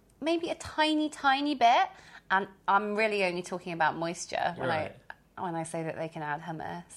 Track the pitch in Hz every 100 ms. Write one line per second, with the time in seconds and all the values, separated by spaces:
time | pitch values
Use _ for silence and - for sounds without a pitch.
0 | _ - 302 339 330 311 - - 311 311
1 | 302 - 277 269 294 262 233 285 381 -
2 | - - - 190 202 - - 196 208 208
3 | 220 208 185 175 180 180 180 165 156 156
4 | 165 175 - - - - 170 160 - -
5 | - - _ - 185 165 160 165 160 -
6 | 160 160 151 147 165 160 - 170 -